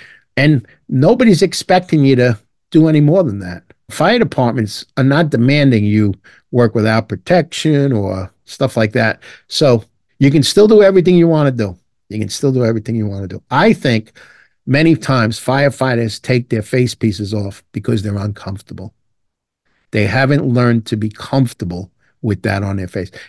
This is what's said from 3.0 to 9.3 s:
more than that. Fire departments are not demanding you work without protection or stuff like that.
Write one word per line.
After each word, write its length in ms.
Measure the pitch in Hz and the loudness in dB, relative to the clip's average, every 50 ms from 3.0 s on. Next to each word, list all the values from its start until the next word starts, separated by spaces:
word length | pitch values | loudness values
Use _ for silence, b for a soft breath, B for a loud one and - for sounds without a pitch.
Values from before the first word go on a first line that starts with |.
more 240 | 147 143 160 196 180 | 4 4 4 2 0
than 160 | 139 101 101 | 0 -4 -8
that. 240 | 95 90 87 - - _ _ _ _ - | -10 -12 -12 -14 -16 _ _ _ _ -10
Fire 300 | - - 151 180 233 247 | -4 0 0 2 2 2
departments 640 | 226 139 - - 127 120 117 127 110 104 - - - _ - | 0 -2 -2 -2 -2 0 0 -2 -4 -6 -6 -12 -16 _ -4
are 80 | - 131 | 0 0
not 260 | 135 139 151 170 151 | 2 2 2 0 0
demanding 540 | 143 117 117 127 143 147 143 139 123 107 101 | 0 0 0 2 2 2 2 2 2 2 2
you 300 | 104 104 107 104 101 95 - b b b b b b - | 0 0 2 0 0 -2 -6 b b b b b b 0
work 240 | 123 120 113 - | 0 2 2 2
without 320 | 117 107 110 110 113 107 - | 0 0 0 0 -2 -2 -4
protection 840 | 104 90 - - 185 180 147 - - - - 160 151 143 139 139 127 | -8 -8 -2 0 0 0 0 -2 -6 -6 -2 0 0 0 0 0 -2
or 400 | 107 98 98 98 95 95 92 _ _ _ | -2 -4 -4 -6 -8 -10 -12 _ _ _
stuff 320 | - - - 143 - - | -16 -8 -4 -4 -4 -2
like 160 | - 110 107 - | -2 -4 -2 -2
that. 280 | 127 117 110 - - B B | -2 -2 -2 -4 -6 B B